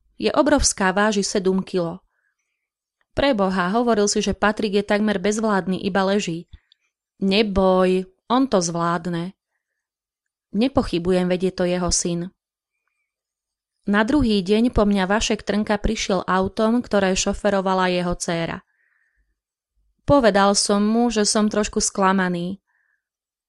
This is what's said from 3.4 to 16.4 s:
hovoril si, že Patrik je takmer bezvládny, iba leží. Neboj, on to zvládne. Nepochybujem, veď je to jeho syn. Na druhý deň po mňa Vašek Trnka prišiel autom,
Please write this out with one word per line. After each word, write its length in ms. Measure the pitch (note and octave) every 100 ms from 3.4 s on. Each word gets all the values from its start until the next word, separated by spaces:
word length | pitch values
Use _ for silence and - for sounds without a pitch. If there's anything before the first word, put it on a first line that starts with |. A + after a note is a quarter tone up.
| F#3+ F#3 F3+
hovoril 320 | A3+ A#3+ G#3+ G#3
si, 160 | G#3+
že 160 | G3+ F#3
Patrik 400 | G#3 G#3+ G#3+ G3+
je 80 | G3+
takmer 320 | G#3 G#3+ G3+
bezvládny, 640 | G3+ G#3+ A3 G3 F3+ F#3
iba 240 | G3 F#3+ F#3+
leží. 400 | G3+ G3+ E3 - - _ _ _ _ _ -
Neboj, 880 | G3 G3 A3 F#3+ F#3+ F#3 F#3 F#3 F#3 _ -
on 160 | B3 C4+
to 160 | G3
zvládne. 720 | E3+ E3+ E3+ F3 F3 E3+ F3+ - _ _ _ _ _ _ _ _ _ _ _
Nepochybujem, 720 | G3 C4 C4+ - F3 F3 F#3 F3+
veď 160 | F3+ F#3
je 40 | F#3
to 60 | F3+
jeho 240 | F3+ E3+
syn. 400 | - F3+ E3+ F3 - _ _ _ _ _ _ _ _ _ _ _ _ _ _ -
Na 160 | G3+
druhý 400 | A3 D4+ A#3+ G#3
deň 320 | F3+ G#3+ A#3+ B3
po 80 |
mňa 240 | G#3 G3+ F#3
Vašek 400 | G#3 - G#3+ -
Trnka 320 | G3+ G#3+ G#3
prišiel 480 | G#3 A3 - F#3 -
autom, 560 | F#3